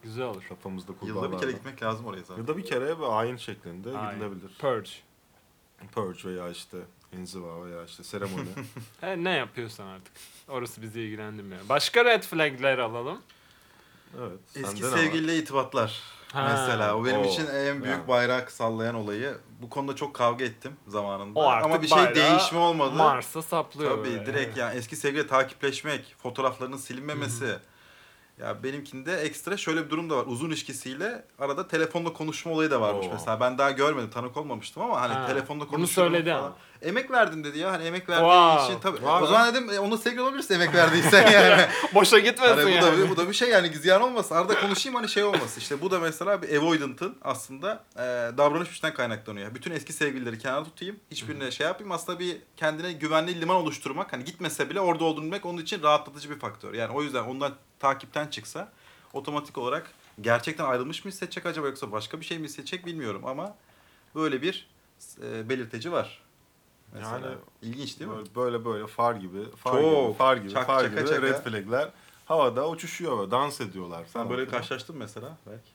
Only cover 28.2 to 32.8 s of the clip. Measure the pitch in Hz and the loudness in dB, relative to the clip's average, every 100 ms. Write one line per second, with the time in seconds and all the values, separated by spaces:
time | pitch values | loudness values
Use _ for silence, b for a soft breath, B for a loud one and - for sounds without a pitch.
28.2 | b _ 113 107 123 143 143 131 135 180 | b _ -10 -8 -8 -8 -12 -14 -6 -4
29.2 | 151 151 - 196 - 160 156 156 170 143 | -4 -6 -8 -6 -2 -4 -2 -4 -2 -2
30.2 | 120 120 160 156 - 123 127 135 202 240 | -2 -4 -4 -6 -8 -10 -10 -6 -6 -6
31.2 | - _ 139 143 185 160 156 170 165 165 | -14 _ -4 -4 -2 0 0 0 -4 -6
32.2 | 156 151 170 160 156 135 | -8 -6 -4 0 2 2